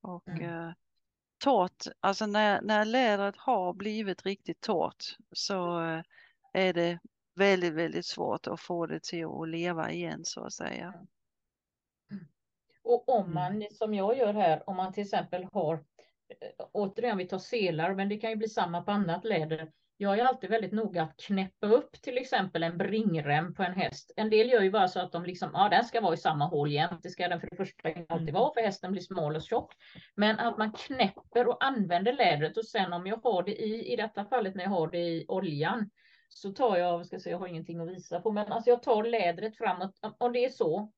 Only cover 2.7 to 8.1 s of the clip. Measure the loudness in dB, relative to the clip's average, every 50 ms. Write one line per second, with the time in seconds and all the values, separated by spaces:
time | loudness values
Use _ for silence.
2.7 | 2 2 2 2 2 2 4 4 4 2 0 -2 -4 -4 0 0 2 2 2 0
3.7 | -2 -4 -4 -4 -4 -2 -2 -4 -4 -4 -4 -6 -6 -4 _ -10 -8 _ -2 -2
4.7 | 0 0 0 -2 -4 _ -14 -14 -14 _ -20 _ -10 -8 -6 -4 -2 -2 -2 -2
5.7 | -2 -2 -2 -2 -4 -6 -8 _ _ -20 -20 _ _ _ _ _ _ 2 2 2
6.7 | 4 2 2 0 0 -4 _ -20 _ _ _ _ _ 4 4 6 6 4 2 0
7.7 | 0 0 -2 -2 -2 -6 -6 -6